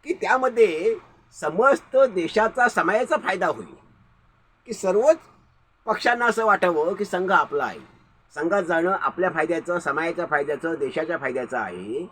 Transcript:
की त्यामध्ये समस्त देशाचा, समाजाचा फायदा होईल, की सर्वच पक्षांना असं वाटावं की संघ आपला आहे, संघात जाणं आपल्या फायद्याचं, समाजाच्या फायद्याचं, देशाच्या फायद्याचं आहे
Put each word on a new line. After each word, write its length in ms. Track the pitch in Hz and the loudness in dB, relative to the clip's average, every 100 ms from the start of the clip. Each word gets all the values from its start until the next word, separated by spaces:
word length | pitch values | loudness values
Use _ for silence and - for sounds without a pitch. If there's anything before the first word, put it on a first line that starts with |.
की 100 | 294 | -6
त्यामध्ये 800 | 349 190 254 254 233 214 156 202 226 - _ _ - | -6 0 0 0 4 2 4 -2 -4 -10 _ _ -8
समस्त 560 | 151 165 262 285 - 262 | -6 2 4 4 2 2
देशाचा, 680 | 262 185 165 214 220 - 240 | 2 2 0 0 0 2 2
समाजाचा 480 | 196 165 214 247 302 | 2 2 2 0 -2
फायदा 300 | 208 190 180 | -2 -2 -2
होईल, 260 | 127 101 - _ _ _ _ _ _ _ _ - | -2 -10 -20 _ _ _ _ _ _ _ _ -14
की 80 | |
सर्वच 440 | 220 190 196 269 320 - _ _ _ _ _ - | -4 0 4 4 4 0 _ _ _ _ _ -4
पक्षांना 400 | 214 240 240 240 | -2 0 2 2
असं 200 | 220 220 | 2 2
वाटावं 480 | 196 180 160 160 | 4 4 2 0
की 120 | 190 202 | -2 -4
संघ 260 | 180 185 | -2 2
आपला 320 | 180 143 143 | 2 2 -2
आहे, 160 | 120 80 - _ _ _ _ 147 | -4 -6 -18 _ _ _ _ -6
संघात 280 | 160 202 | 0 0
जाणं 320 | 170 165 175 196 | 0 0 0 0
आपल्या 280 | 135 - 185 | -4 -2 -2
फायद्याचं, 500 | 160 160 165 160 175 | 0 -2 -2 -2 -4
समाजाच्या 460 | 151 143 165 165 165 | -2 -2 -4 -4 -2
फायद्याचं, 480 | 147 143 143 165 160 | -2 -2 -4 -4 -4
देशाच्या 380 | 135 156 160 165 | -4 -4 -4 -4
फायद्याचं 400 | 135 127 117 127 | -4 -6 -4 -6
आहे 500 | 101 90 98 131 180 | -6 -8 -10 -10 -10